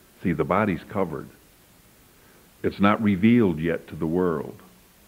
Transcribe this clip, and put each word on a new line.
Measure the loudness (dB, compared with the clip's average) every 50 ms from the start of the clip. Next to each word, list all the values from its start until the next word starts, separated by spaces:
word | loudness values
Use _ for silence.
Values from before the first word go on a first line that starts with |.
| _ _ _ -6
See, | -4 -2 -2
the | -2 0
body's | 0 0 0 2 0 -2 -4 -6 -8
covered. | -6 -4 -4 -4 -6 -10 -12 -14 -20 -20 _ _ _ _ _ _ _ _ _ _ _ _ _ _ _ _ _ -20 -20 -20 -20 _ _ _
It's | -6 -6 -2 2
not | 2 2 2 2
revealed | 2 0 2 4 4 4 6 6 4 2 2 0
yet | -2 -2 -4 -4 -6 -12
to | -10
the | -6 -4
world | -2 0 0 0 0 0 -2 -6 -8 -12 -16 -20 -20 -20 -20 _ _ _ _ _